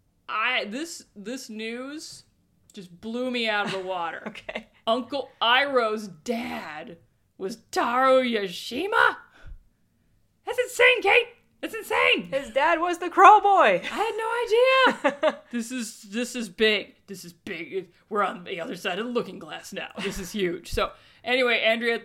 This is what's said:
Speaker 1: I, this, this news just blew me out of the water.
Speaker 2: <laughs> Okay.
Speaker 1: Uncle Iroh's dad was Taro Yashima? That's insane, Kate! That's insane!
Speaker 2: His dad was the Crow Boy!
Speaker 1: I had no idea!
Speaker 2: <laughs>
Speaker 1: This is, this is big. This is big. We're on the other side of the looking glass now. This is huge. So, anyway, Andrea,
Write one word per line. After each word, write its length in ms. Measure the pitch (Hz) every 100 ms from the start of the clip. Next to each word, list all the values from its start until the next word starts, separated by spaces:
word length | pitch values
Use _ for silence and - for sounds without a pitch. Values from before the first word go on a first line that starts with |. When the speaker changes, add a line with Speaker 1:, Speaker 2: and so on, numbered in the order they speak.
| _ _ -
Speaker 1:
I, 360 | 214 226 247 208
this, 400 | 226 330 - - 208
this 340 | 196 262 269
news 720 | 214 220 240 269 302 - - _ _ _ _ _
just 260 | - 180 -
blew 320 | 226 233 254
me 160 | 247 226
out 180 | 208 202
of 40 |
the 80 | 190
water. 420 | 185 185 165 170
Speaker 2:
<laughs> 40 | 214
Okay. 400 | 208 - 226 - _ -
Speaker 1:
Uncle 440 | 233 254 285 - -
Iroh's 680 | 226 247 285 262 220 220 208
dad 880 | - - 233 240 240 165 151 - 170 _ _ _ -
was 200 | 185 226 -
Taro 500 | 370 269 247 262 262
Yashima? 920 | 254 220 196 175 - 240 392 453 466 302 - _ - - _ _ _ _ _ _ _ _ -
That's 140 | 494
insane, 420 | 494 - 494 494
Kate! 260 | 370 480 466 - _ -
That's 120 | -
insane! 500 | 440 - 440 494 415 175
Speaker 2:
His 200 | 269 254
dad 280 | 254 302 330
was 200 | 349 349
the 100 | 359
Crow 300 | 339 392 415
Boy! 400 | 392 392 254 175
Speaker 1:
I 1080 | - 240 440 415 453 466 440 440 508 523 508
had 100 | -
no 200 | 285 277
idea! 140 | 311 277
Speaker 2:
<laughs> 80 | -
Speaker 1:
This 200 | 240 233
is, 300 | 254 226 -
this 320 | 208 208 240 247
is 140 | 226
big. 460 | 175 220 208 185 - -
This 160 | 190
is 80 | 175
big. 580 | - - 165 170 190 180 _ -
We're 140 | 208
on 200 | 190 226
the 160 | 180 175
other 160 | 165 175
side 240 | 196 180
of 60 | 240
the 60 |
looking 280 | 240 185 185
glass 320 | 160 165 -
now. 160 | 190 156 -
This 160 | 196 190
is 120 | 180
huge. 380 | 214 180 170 -
So, 200 | - 196 - _ _
anyway, 380 | - 254 247 226
Andrea, 380 | 220 226 233 226